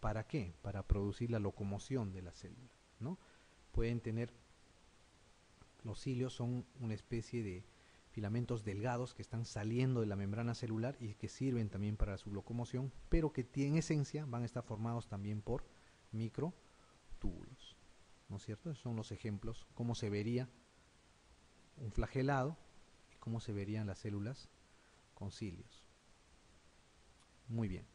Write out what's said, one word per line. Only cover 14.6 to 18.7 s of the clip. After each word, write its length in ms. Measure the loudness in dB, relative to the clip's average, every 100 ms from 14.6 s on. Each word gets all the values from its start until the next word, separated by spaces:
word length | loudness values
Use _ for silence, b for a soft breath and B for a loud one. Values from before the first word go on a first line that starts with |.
formados 440 | -4 -2 0 0 -2
también 360 | -4 -2 -2
por 220 | 0 -2 -2 B B B -8
microtúbulos, 1600 | -2 -2 0 -2 -2 -18 -20 -20 -20 -10 0 0 0 -8 -14 -18 -20 -20 -20 -20 -20 -8
¿no 60 | -8
es 60 |
cierto? 280 | -6 -8 -6